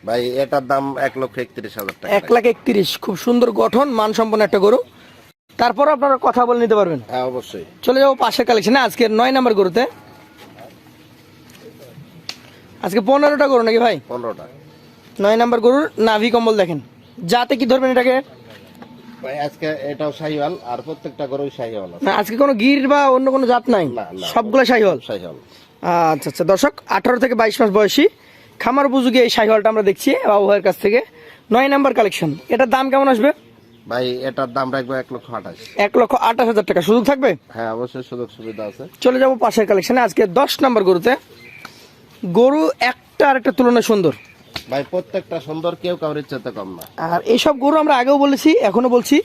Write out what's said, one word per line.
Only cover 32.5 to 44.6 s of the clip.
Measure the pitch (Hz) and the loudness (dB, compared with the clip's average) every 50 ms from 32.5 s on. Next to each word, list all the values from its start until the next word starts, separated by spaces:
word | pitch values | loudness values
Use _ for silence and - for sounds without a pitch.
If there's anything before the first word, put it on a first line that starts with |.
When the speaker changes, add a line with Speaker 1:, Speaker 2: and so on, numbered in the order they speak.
| - | 0
Speaker 2:
এটার | 226 262 233 226 | 0 2 2 2
দাম | 262 269 269 | 0 0 0
কেমন | 247 269 277 269 262 | 0 2 2 2 2
আসবে? | 214 226 285 320 - _ _ _ _ _ _ _ _ _ - | 4 2 0 0 -2 _ _ _ _ _ _ _ _ _ -6
Speaker 1:
ভাই, | 113 123 127 127 123 127 127 135 | -4 -4 -2 -4 -4 -4 -6 -6
এটার | 120 - 135 123 120 | -4 -4 -6 -4 -4
দাম | 139 131 131 131 | -4 -4 -2 -4
রাখবো | 135 127 120 135 131 | -6 -6 -4 -6 -8
এক | 127 _ 131 | -8 _ -14
লক্ষ | 117 - - 117 110 | -14 -12 -12 -12 -12
আঠাশ। | 90 87 85 - - - - - 202 | -12 -12 -18 -18 -20 -12 -4 -4 -4
Speaker 2:
এক | 208 - 247 | 0 2 0
লক্ষ | 247 - - 240 - 226 | 2 2 0 0 0 0
আঠাশ | 226 247 254 226 | 0 0 0 0
হাজার | 233 208 196 - | 0 -2 -2 0
টাকা, | 180 180 165 185 | -2 -2 2 2
সুযোগ | 220 247 214 214 | 2 2 4 2
থাকবে? | 285 269 269 240 170 - _ _ - | 0 2 0 0 -2 -2 _ _ -10
Speaker 1:
হ্যাঁ, | 113 117 113 113 | -8 -6 -6 -6
অবশ্যই | 113 123 120 - 131 127 - | -6 -8 -8 -10 -14 -14 -12
সুযোগ | 127 120 120 110 - | -10 -10 -10 -12 -12
সুবিধা | 113 110 113 107 104 107 104 | -16 -16 -14 -12 -10 -12 -12
আছে। | - - 135 - - _ - | -12 -16 -20 -20 -16 _ 0
Speaker 2:
চলে | 247 254 254 | 0 2 4
যাবো | 262 262 262 220 254 | 2 2 2 0 -2
পাশের | 226 - 226 214 180 | 0 2 0 0 2
কালেকশনে, | 208 190 175 - 254 254 240 | 0 0 0 0 0 2 0
আজকে | 208 - - 226 190 170 240 | 0 2 0 0 2 2 0
দশ | 277 277 - - 285 | 0 0 0 0 0
নাম্বার | 262 240 214 196 180 | 2 2 2 2 2
গরুতে। | 185 175 175 240 262 - - _ - - - - - - - - - - - - _ _ - _ - - - 180 170 208 | 2 2 2 0 0 0 -4 _ -20 -20 -20 -20 -20 -20 -20 -20 -20 -20 -20 -20 _ _ -20 _ -16 -12 -10 -2 2 4
গরু | 240 262 285 311 320 320 - _ 247 247 | 4 4 4 2 0 -2 -2 _ -4 -4
একটা | 247 - _ _ _ - - 285 | -4 -6 _ _ _ -2 0 0
আর | 269 262 | 0 0
একটা | 214 277 208 - | -2 -2 0 2
তুলনায় | 254 240 240 233 220 - | 2 2 2 2 2 2
সুন্দর। | 220 202 180 151 123 - - - - _ - - - - | 0 2 2 0 -2 -2 -14 -20 -20 _ -20 -16 -16 -16